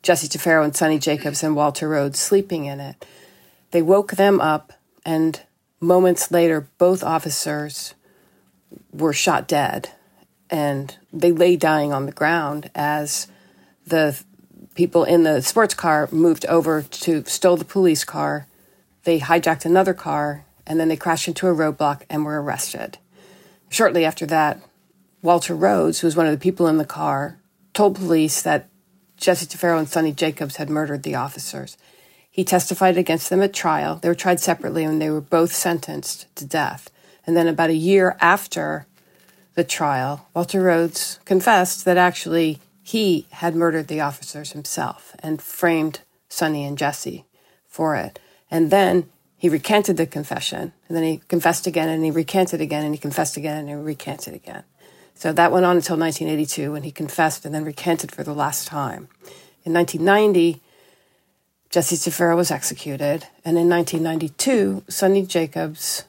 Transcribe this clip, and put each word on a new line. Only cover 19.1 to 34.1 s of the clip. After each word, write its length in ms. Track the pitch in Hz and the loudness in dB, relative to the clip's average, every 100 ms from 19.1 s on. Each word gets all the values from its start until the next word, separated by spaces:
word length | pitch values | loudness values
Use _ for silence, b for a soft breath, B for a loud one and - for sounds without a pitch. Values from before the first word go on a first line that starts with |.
| 165 | 0
hijacked 440 | 135 170 170 156 | 2 2 2 -2
another 300 | 165 180 190 | 4 4 4
car, 500 | 180 156 147 147 147 _ _ - | -2 -4 -2 -2 -6 _ _ -4
and 120 | 160 | 0
then 100 | 160 | 0
they 80 | 160 | 0
crashed 320 | 180 165 - | -2 -2 -2
into 200 | 165 185 | -2 0
a 60 | |
roadblock 480 | 160 156 143 147 139 - | 2 0 0 -2 -2 -6
and 160 | 156 151 | -6 -4
were 160 | 151 | -4
arrested. 560 | 143 - - - 55 - _ b b b b b b | -6 -6 -6 -8 -12 -14 _ b b b b b b
Shortly 340 | - 214 170 | 2 2 4
after 220 | 160 - 156 | 0 -2 -2
that, 340 | 160 151 - - _ _ _ _ _ | 2 0 -2 -14 _ _ _ _ _
Walter 340 | 170 170 - 160 | 2 2 2 0
Rhodes, 440 | 190 196 160 160 | 2 4 2 0
who 60 | 165 | 0
was 80 | |
one 120 | 156 160 | 2 0
of 60 | |
the 40 | 151 | 2
people 320 | 175 185 170 | -2 2 2
in 80 | 156 | 2
the 80 | |
car, 540 | 147 160 156 139 147 - _ _ _ | -2 -4 -2 -2 -4 -12 _ _ _
told 240 | - 208 190 | 2 2 2
police 460 | 180 165 156 - | 0 2 2 0
that 260 | 165 147 - _ _ _ _ _ | -2 -2 -4 _ _ _ _ _
Jesse 300 | - 175 170 | 0 0 -2
Tefero 320 | - 175 165 | -2 0 0
and 100 | 151 | 0
Sonny 240 | 165 160 | 0 -2
Jacobs 440 | 139 156 147 143 - | 0 -4 -2 -10 -8
had 120 | 147 | -4
murdered 360 | 151 151 143 | -4 -4 -6
the 100 | 139 | -6
officers. 640 | 127 135 139 - 139 135 - b b b b b | -6 -6 -8 -12 -12 -14 -18 b b b b b
He 140 | - | -4
testified 560 | 185 180 - 180 190 175 | 0 0 0 2 2 2
against 320 | 180 165 - | 0 -2 0
them 120 | 185 | 0
at 120 | 196 | 0
trial. 400 | 196 165 151 147 | 0 -2 -2 -2
They 140 | 160 | -4
were 60 | 170 | -2